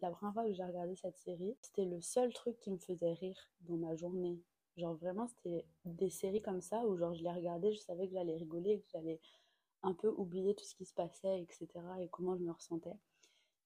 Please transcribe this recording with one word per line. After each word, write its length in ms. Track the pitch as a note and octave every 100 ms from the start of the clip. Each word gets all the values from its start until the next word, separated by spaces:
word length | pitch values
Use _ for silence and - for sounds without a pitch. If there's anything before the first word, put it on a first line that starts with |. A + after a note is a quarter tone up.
la 100 | F#3
première 220 | E3+ G#3
fois 120 | G#3
que 80 | A3+
j'ai 120 | F#3
regardé 300 | F3+ F3 F3 F#3
cette 220 | F#3 F3
série, 380 | - F3 F#3 B3+
c'était 240 | - -
le 160 | F#3 F3
seul 320 | E3+ - B3
truc 260 | A#3 - A#3
qui 100 | -
me 80 | F#3+
faisait 340 | - F3+ E3+
rire 380 | E3 F#3 F#3 - _
dans 140 | E3+ E3+
ma 180 | E3 D#3+
journée. 440 | F3 F#3 F3+ F3 E3+ _ _ -
Genre, 180 | E3+
vraiment, 320 | E3 E3+ F#3 A#3+
c'était 400 | - F3 E3+ - _
des 240 | F3+ E3+ F#3+
séries 320 | - G3 G#3
comme 200 | G#3 F#3
ça 260 | - A3 A#3
où, 100 | F#3
genre, 180 | E3+
je 80 | E3+
les 100 | E3
regardais, 400 | F3+ E3+ E3+ G3+
je 80 | G#3
savais 260 | - F3 F#3+
que 80 |
j'allais 220 | F#3 F3 D#3+
rigoler, 440 | E3 E3+ F#3 G#3
que 80 | -
j'allais 300 | F3 D#3+ D#3+ - - _ _ _ _
un 100 | F#3+
peu 160 | F3+ G#3+
oublier 460 | - F#3+ F3+ F#3+
tout 100 | G3+
ce 100 | -
qui 100 | -
se 100 | F#3
passait, 480 | - F3 - F#3+ F#3+
et 40 | E3+
cetera, 500 | - E3+ F3 E3+ F#3
et 80 | F3
comment 280 | - F3+ F#3
je 60 |
me 100 | E3+
ressentais. 420 | E3 - E3 E3+ G3 _ _ - _ _ _